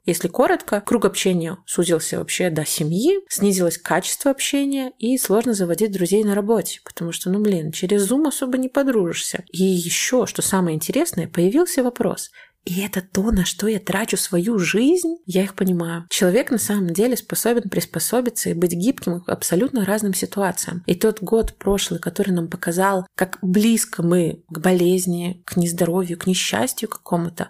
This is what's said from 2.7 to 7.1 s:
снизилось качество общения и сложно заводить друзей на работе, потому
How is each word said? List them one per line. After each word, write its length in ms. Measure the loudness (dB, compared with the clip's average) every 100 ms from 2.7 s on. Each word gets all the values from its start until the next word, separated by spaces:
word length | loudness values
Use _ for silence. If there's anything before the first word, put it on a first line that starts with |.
| -2 -2 2 2 2 -2
снизилось 480 | 0 2 4 2 0
качество 540 | -2 -2 -2 -2 0
общения 600 | 0 0 0 0 -2 -4 -4
и 180 | -2 0
сложно 360 | 2 2 2
заводить 400 | 0 0 0 0
друзей 320 | 0 2 2 2
на 100 | 0
работе, 460 | 2 0 0 -8
потому 300 | -14 -10 -8